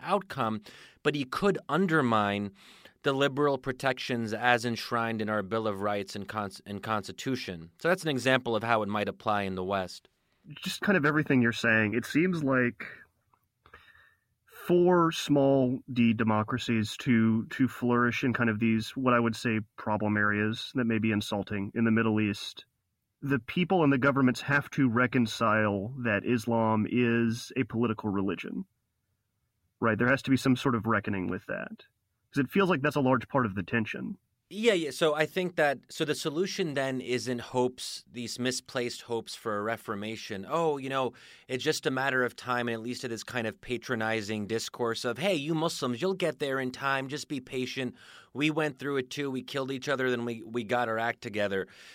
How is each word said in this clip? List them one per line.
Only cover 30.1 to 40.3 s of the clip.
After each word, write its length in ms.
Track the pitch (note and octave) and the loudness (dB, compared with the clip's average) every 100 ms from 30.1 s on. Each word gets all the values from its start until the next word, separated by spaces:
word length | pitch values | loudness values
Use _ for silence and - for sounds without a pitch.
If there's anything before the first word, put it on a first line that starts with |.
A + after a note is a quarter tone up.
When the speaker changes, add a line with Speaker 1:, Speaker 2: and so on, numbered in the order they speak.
| C3 | 2
Speaker 2:
to 60 | - | 2
be 60 | C3 | 2
some 220 | C3+ B2 | 4 2
sort 180 | C#3 A#2 | 2 0
of 100 | A2 | 2
reckoning 420 | G#2+ G#2 G2+ F#2 | 0 0 -2 -2
with 180 | F#2 - | -4 -6
that, 380 | C#2+ - A3 - _ _ _ _ | -8 -8 -14 -20 _ _ _ _
'cause 100 | C#3 | -2
it 80 | C3 | 0
feels 180 | G3 F#3+ | 2 2
like 120 | E3+ | 2
that's 160 | D3 D3 | 0 2
a 40 | |
large 280 | B2+ B2+ - | 2 2 2
part 160 | C#3 A#2 | 0 0
of 100 | F#2+ | -2
the 80 | |
tension. 540 | F2+ A#2 G#2+ - - G#3 _ _ - | -2 -2 -2 -6 -8 -10 _ _ -16
Speaker 1:
Yeah, 240 | F#3+ A3+ | -2 2
yeah. 180 | F#3+ D3+ | 2 0
So 240 | B2 D#3+ D3+ | 0 0 2
I 100 | D#3 | 0
think 300 | - F3+ F3 | 0 -2 2
that, 240 | D3 C3 - | 2 0 -6
so 160 | - D3 | -6 -2
the 80 | |
solution 640 | D3 D#3+ D3 F#3+ - F3 C#3 | -2 -2 -2 -4 -2 -4 -2
then 260 | C3+ C3 | -2 -4
isn't 380 | G#2 B2 A2 B2 | -2 -4 -2 -6
hopes, 640 | - B2+ B2 B2+ - - - | -4 0 0 -2 -12 -12 -14
these 260 | A#2+ A#2 - | -12 -10 -4
misplaced 680 | B2 B2+ - C3 A#2+ - | -2 -4 -6 -4 -4 -6
hopes 300 | - A#2 - | -6 -6 -6
for 240 | - A#2 G#2 | -8 -4 -2
a 60 | |
reformation. 800 | G#2 A2+ - G#2 G#2+ A2 - | -2 -4 -6 -6 -6 -8 -10